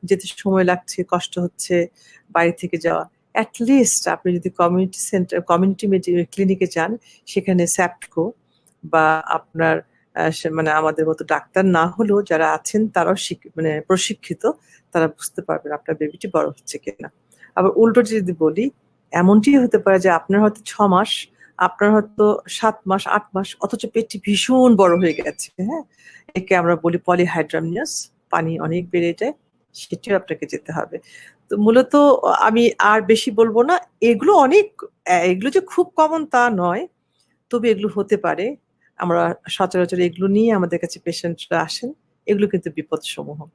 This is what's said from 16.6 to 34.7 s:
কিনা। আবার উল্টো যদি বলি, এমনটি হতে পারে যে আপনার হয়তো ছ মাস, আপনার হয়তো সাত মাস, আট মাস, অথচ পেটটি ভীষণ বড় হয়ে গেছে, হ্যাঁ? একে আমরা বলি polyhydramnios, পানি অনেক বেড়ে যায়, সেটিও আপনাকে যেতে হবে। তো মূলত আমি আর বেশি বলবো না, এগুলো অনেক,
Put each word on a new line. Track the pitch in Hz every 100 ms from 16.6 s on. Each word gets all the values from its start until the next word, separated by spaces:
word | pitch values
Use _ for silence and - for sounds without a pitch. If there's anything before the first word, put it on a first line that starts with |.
| - -
কিনা। | - - - _ _ _ -
আবার | - 185 -
উল্টো | 226 233
যদি | 220 220 180 165
বলি, | 156 160 254 - _ _ _
এমনটি | 165 180 208 208 285
হতে | 247 214
পারে | - 190
যে | 185
আপনার | 165 - 196
হয়তো | 214 208
ছ | - -
মাস, | 202 185 214 - - _ _ -
আপনার | 180 - 208
হয়তো | 214 214 - 208 208 -
সাত | - 220 220 -
মাস, | 190 -
আট | 208 -
মাস, | 185 196 -
অথচ | 202 233 220
পেটটি | - 226 196
ভীষণ | - 202 - 262 254 214
বড় | 190 170
হয়ে | 180
গেছে, | 151 - - - _
হ্যাঁ? | 190 320 - _ - - _
একে | - 190 185
আমরা | 170 170
বলি | 170 175
polyhydramnios, | - 175 175 165 151 160 165 180 311 - - _ _
পানি | 170 160 165
অনেক | 156 175 175
বেড়ে | 175 170 -
যায়, | 233 302 _ _ _
সেটিও | - - 175 - 196
আপনাকে | - 151 147
যেতে | - -
হবে। | 160 - - _ - - _ _
তো | 208
মূলত | 208 233 254 294 294 269 - -
আমি | 214 220 240 -
আর | 208 220
বেশি | 190 220 240
বলবো | 208 226 220
না, | 254 349 - _
এগুলো | 226 240 302
অনেক, | 403 269 370 415